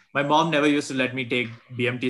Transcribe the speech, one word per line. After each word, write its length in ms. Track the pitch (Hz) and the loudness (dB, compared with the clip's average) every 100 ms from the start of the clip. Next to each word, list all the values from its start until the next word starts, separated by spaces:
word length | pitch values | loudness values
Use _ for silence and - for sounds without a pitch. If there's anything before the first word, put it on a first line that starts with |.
| _ 139 | _ -4
My 40 | 143 | 2
mom 180 | 151 165 151 | 2 4 4
never 120 | 147 147 | 2 2
used 160 | 143 | 0
to 40 | 131 | -2
let 140 | 127 127 | -2 -4
me 60 | 123 | -2
take 160 | 127 117 117 - 123 | -2 -4 -8 -12 -4
B 80 | 120 | -2
M 60 | 123 | -2
T 60 | 127 | -4